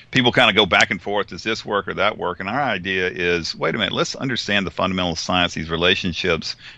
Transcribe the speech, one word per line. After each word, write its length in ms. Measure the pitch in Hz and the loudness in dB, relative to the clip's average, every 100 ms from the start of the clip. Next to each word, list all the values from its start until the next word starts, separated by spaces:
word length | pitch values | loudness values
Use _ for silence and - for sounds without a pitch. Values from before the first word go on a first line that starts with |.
| - | -2
people 220 | 131 - | 2 4
kinda 200 | 139 117 | 6 6
go 140 | 101 95 | 6 4
back 240 | 101 107 | 4 4
and 100 | 98 | 0
forth, 280 | 101 101 95 | -2 -2 -2
does 140 | 90 | -6
this 220 | 110 110 | -4 -4
work 240 | 110 101 95 | -2 -2 -2
or 60 | |
that 240 | 87 101 82 | 0 0 0
work? 220 | 87 90 | -4 -4
And 80 | 95 | -4
our 120 | 131 | -2
idea 480 | 135 98 92 92 92 | -2 -2 -2 -2 -2
is, 460 | 87 87 87 80 | 0 0 0 -2
wait 200 | - 151 | -4 -2
a 40 | 165 | -2
minute, 140 | 95 | -2
let's 220 | 123 - | -2 -4
understand 520 | - 135 113 - 101 90 | -4 -6 -4 -2 -2 -2
the 40 | |
fundamental 460 | - 92 92 90 80 | -2 -2 0 -2 -4
science, 380 | - 90 87 | -2 0 0
these 160 | - 80 | -2 -4
relationships, 840 | 82 87 98 92 80 90 80 - - - | 2 2 2 0 -2 0 0 -2 -10 -16